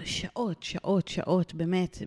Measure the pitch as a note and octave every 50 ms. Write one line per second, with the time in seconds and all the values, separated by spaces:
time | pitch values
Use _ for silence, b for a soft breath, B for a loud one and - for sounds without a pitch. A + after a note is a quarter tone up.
0 | - - - - F#3+ - - A#3+ A#3+ G3+ E3 - - - - - - F3 G3 F#3
1 | - - - - - - F3+ F3+ E3+ - - D#3+ E3 E3+ F#3 F#3 F3+ - - -
2 | -